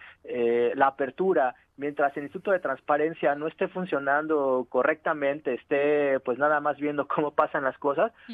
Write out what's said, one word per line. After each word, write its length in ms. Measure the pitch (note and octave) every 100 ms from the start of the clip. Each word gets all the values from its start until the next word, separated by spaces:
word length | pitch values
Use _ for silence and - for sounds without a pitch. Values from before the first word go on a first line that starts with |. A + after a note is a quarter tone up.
| - - -
eh, 480 | B2 A#2 A#2+ A#2+ C3+
la 120 | C3+
apertura, 680 | - C3+ - F#3+ D#3+ B2+ - _ -
mientras 380 | D3 D3 C#3 D3+
el 60 |
Instituto 280 | C#3+ F#3+ G#3
de 80 | F#3
Transparencia 760 | C#3+ C3 - D3+ D#3 E3 D#3 C#3+
no 120 | D#3
esté 200 | - F#3
funcionando 1000 | F#3 F#3 C#3+ C#3 C#3+ D#3 D#3 C3+ B2+ A#2+
correctamente, 840 | B2+ B2 D#3 F3 D3+ C#3 D3+ -
esté, 680 | A#2+ - C#3+ C#3+ D3 C#3+ C3+
pues, 160 | C3 B2
nada 220 | D3 D3+
más 180 | D3 C#3
viendo 300 | D3 D3 -
cómo 240 | - D3
pasan 320 | - D3+ D#3
las 140 | C3+ -
cosas, 340 | D3 C#3 A3 _ -